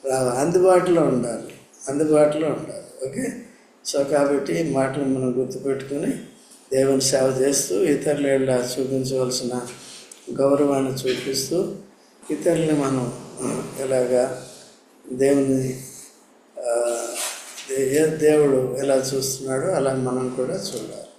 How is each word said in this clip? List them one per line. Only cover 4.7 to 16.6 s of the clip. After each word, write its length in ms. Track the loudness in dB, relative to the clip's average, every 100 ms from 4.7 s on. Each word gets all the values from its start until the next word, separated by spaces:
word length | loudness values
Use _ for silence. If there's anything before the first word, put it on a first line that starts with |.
మాటలు 300 | 0 0 0
మనం 300 | -2 0 0 0
గుర్తుపెట్టుకుని 760 | -2 -4 -4 -4 -4 -4 -4 -6 -10 -20 -20 -20 -2
దేవుని 300 | 2 4 4
సేవ 360 | 2 2 2 2
చేస్తూ 420 | 2 2 0 0
ఇతరుల 440 | 2 2 0 0 2
ఎడల 220 | 2 2
చూపించవలసిన 1120 | 0 0 -4 -2 -2 -2 -2 -2 -2 -4 -6 -8 -14 -18 -20 -20 -20 -12 0
గౌరవాన్ని 520 | 2 4 2 2 0
చూపిస్తూ 840 | -2 -2 -4 -2 -4 -2 -2 -2 -6 -16 -20 _ _ -8
ఇతరుల్ని 420 | -2 0 2 2
మనం, 400 | 2 2 0 -2 -8 -16 -8
ఆ, 220 | -6 -6 -8 -6
ఎలాగా 680 | -2 0 2 2 0 -4 -12 -20 -20 -20 _ _ -12
దేవుని, 720 | 2 4 4 2 0 -2 -6 -12 -18 -20 -20 _ _ _
ఆ, 380 | -8